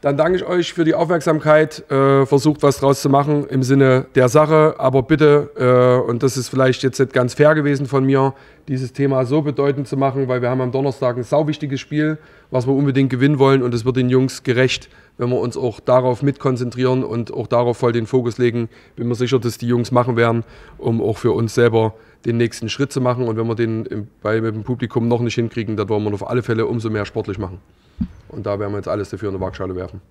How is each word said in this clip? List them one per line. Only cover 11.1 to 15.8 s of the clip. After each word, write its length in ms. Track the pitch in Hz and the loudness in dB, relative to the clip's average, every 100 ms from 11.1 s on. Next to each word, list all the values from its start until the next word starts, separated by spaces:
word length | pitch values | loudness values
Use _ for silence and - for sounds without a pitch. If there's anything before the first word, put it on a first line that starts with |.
| 120 | -2
ein 40 | |
sauwichtiges 580 | 117 147 151 147 147 135 | 0 0 0 -4 -6 -8
Spiel, 360 | - 151 151 156 - - _ | -6 -2 -2 -4 -12 -20 _
was 160 | 127 120 | -4 0
wir 60 | |
unbedingt 380 | 139 143 131 135 | 0 2 2 2
gewinnen 280 | 127 139 147 | 2 2 4
wollen 240 | 135 135 | 4 4
und 120 | 123 | 2
es 100 | 120 | -2
wird 120 | 120 127 | -2 0
den 120 | 123 | 2
Jungs 340 | 127 131 - | 2 0 -4
gerecht, 460 | - 120 131 - - - _ _ | -2 2 2 0 -10 -20 _ _
wenn 100 | 123 | -2
wir 100 | 123 | -2
uns 200 | 120 - | -2 -4
auch 220 | 123 104 | -6 -4